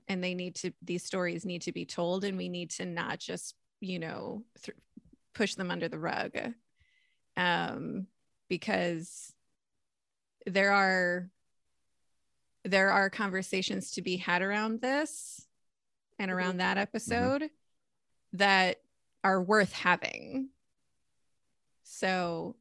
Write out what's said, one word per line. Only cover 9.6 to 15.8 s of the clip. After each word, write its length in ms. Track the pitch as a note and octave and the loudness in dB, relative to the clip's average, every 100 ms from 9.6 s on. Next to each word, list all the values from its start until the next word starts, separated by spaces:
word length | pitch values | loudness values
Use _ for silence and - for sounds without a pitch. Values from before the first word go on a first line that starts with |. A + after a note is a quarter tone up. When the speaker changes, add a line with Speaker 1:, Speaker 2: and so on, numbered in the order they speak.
| _ _ _ _ _ _ _ _ - | _ _ _ _ _ _ _ _ 0
Speaker 1:
there 260 | F#3+ G3+ | 4 6
are, 580 | G3+ F#3+ F#3 F3+ F3+ F3+ _ _ _ _ _ _ _ _ _ _ _ _ _ | 6 6 4 4 2 -4 _ _ _ _ _ _ _ _ _ _ _ _ _
there 280 | - F#3+ F#3+ | 2 4 6
are 180 | G3 G3 | 6 4
conversations 840 | - G3+ F#3 F#3+ F#3+ F#3 G3 F#3 | 0 -2 -2 -2 -2 -2 -4 -4
to 100 | - | -6
be 160 | F#3 F3+ | -4 -4
had 240 | F3+ F3 | 0 0
around 400 | F#3+ G#3 A3 A3+ | 2 0 -2 -2
this 640 | B3 C#4 D4+ - - - - _ _ _ | 0 0 -2 -6 -12 -16 -20 _ _ _